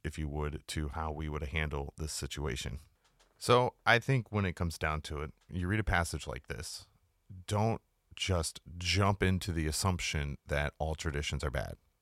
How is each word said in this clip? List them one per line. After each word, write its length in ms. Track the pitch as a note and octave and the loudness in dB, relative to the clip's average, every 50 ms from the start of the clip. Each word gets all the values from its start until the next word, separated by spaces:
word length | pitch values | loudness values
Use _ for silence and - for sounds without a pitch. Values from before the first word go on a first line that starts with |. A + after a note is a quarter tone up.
| - | -6
if 140 | D#2 - | -6 -4
you 100 | D#2+ D#2 | -4 -4
would, 360 | C#2+ C#2+ D2+ D2+ D2 C#2+ - - | -4 -2 -2 -4 -4 -4 -6 -8
to 220 | - - E2 D2+ C#2+ | -6 -4 -4 -2 -2
how 220 | C#2 D#2+ D#2+ D#2 | -2 -4 -4 -4
we 180 | D2+ D2+ D#2 D2+ | -4 -4 -4 -4
would 140 | D2 D2+ D2+ | -4 -4 -4
handle 500 | C#2+ - D#2+ D#2 D2 D2 C#2+ C#2+ C#2+ - | -2 -2 0 0 0 -2 -4 -4 -6 -6
this 140 | - D#2 D2+ | -8 -6 -6
situation. 680 | - - C#2+ C#2 - C#2+ C#2+ C#2 B1 - - A#1 B1 C#2 - - _ _ _ _ _ _ _ _ _ | -6 -6 -6 -6 -4 -4 -4 -4 -4 -4 -4 -6 -8 -10 -12 -16 _ _ _ _ _ _ _ _ _
So 360 | - - - B2 B2 B2 - - _ - | -2 4 6 6 6 6 4 -2 _ 6
I 140 | - A#2 A#2 | 6 6 6
think 320 | - - C3+ B2+ G#2+ - | 6 4 0 0 0 0
when 140 | G#2+ G#2+ G2 | 0 2 2
it 100 | F2+ E2+ | 2 0
comes 220 | - F2+ E2 - | 0 -2 -2 -2
down 240 | - E2+ D#2 D2+ D2+ | 0 -2 0 0 -2
to 200 | - - D#2 D2 | -4 -6 -6 -6
it, 100 | D#2 D2+ - _ _ - | -6 -8 -10 _ _ -8
you 180 | - F2+ F2 | -6 -2 0
read 120 | F2+ G#2+ G#2+ | 0 0 0
a 40 | G#2 | 2
passage 420 | - - F2 E2+ - - D2+ - | 4 4 4 4 2 -2 -6 -6
like 220 | C#2+ A#1+ B1 - | -6 -10 -8 -8
this, 380 | - C2 A#1+ - - - - - _ _ _ _ _ _ _ _ - G2 F#2 F2+ | -8 -8 -8 -8 -10 -12 -14 -16 _ _ _ _ _ _ _ _ -18 -18 -12 -4
don't 340 | - G#2 G#2 G#2+ A2+ A2+ - _ _ _ _ _ - - | -2 0 2 2 2 0 -2 _ _ _ _ _ -14 -8
just 440 | - - - F#2 E2+ D#2+ - - - - - D#2+ | -4 0 2 2 2 2 0 -4 -10 -14 -12 -10
jump 460 | F2 F2 F2 F2 G2 G2+ G2 G2+ - F#2+ | -6 -2 0 2 4 4 4 4 4 4
into 300 | F#2 F#2 F2+ - - D#2+ | 4 4 4 2 0 0
the 120 | E2 D#2 | 2 2
assumption 720 | D2+ D2+ - - F#2+ F2+ E2 - - - D2+ D2 C#2+ C#2 - - | 2 2 2 2 2 2 2 0 -2 0 0 -2 -2 -4 -6 -4
that 280 | - D2+ C#2+ D2 C#2+ - | -2 0 0 0 0 -2
all 160 | - D#2 D#2 D#2 | -4 -4 -4 -2
traditions 500 | - - D#2+ C#2 D2 D2 - - C#2 - | -2 -2 -2 -2 -2 -2 -2 -2 -2 -2
are 80 | C#2+ | -2
bad. 240 | B1+ C#2 G1+ G1+ G1+ - _ _ _ _ | -2 -2 -4 -6 -8 -14 _ _ _ _